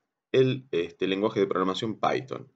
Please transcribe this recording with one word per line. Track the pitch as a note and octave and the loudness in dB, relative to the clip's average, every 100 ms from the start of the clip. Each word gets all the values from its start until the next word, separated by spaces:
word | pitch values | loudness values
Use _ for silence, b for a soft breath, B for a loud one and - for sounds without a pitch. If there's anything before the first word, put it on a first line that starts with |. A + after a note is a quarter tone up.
| _ _ _ | _ _ _
el, | B2+ C3 A2+ - | 2 4 0 -4
este, | E2 E2+ - F#2 | -4 -4 -4 -2
lenguaje | F#2+ G#2+ A2 | 0 0 0
de | G2 | 0
programación | F2+ F#2 F#2 A2+ G#2 | 2 0 -2 -4 -2
Python. | - C2 - - - | -2 -2 -4 -12 -12